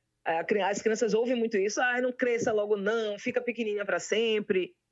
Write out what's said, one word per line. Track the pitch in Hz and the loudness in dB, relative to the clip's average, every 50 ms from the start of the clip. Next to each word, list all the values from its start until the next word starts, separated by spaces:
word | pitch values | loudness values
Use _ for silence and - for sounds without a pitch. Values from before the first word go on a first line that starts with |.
| _ _ _ _ - | _ _ _ _ -4
A | - 165 165 | -2 -2 -2
cri-, | 170 - 214 208 | 0 0 0 0
as | 185 196 208 - | 2 0 -2 0
crianças | - 220 220 208 240 214 190 | 0 0 0 2 0 2 2
ouvem | 220 247 240 262 | 2 2 2 0
muito | 233 226 226 220 | 0 0 0 2
isso, | 190 190 214 202 311 | 0 0 0 0 0
"Ai, | 254 247 240 254 | 0 2 2 0
não | 254 254 247 | 0 -2 0
cresça | - 254 247 233 233 233 240 214 | 0 0 0 0 0 0 0 2
logo | 208 208 208 214 | 0 2 2 0
não, | 202 190 208 226 233 220 208 202 202 | 0 2 0 0 0 -2 -2 -4 -4
fica | - 247 208 247 | -6 -4 -2 -2
pequenininha | 240 247 220 226 226 214 208 202 202 | -2 -2 -4 -2 -2 -2 -2 -2 -2
pra | 190 180 170 | -2 -2 -4
sempre." | - - 196 214 233 226 220 214 202 - 196 185 175 - - _ _ _ | -2 -2 0 0 2 2 2 0 0 0 0 0 0 -2 -10 _ _ _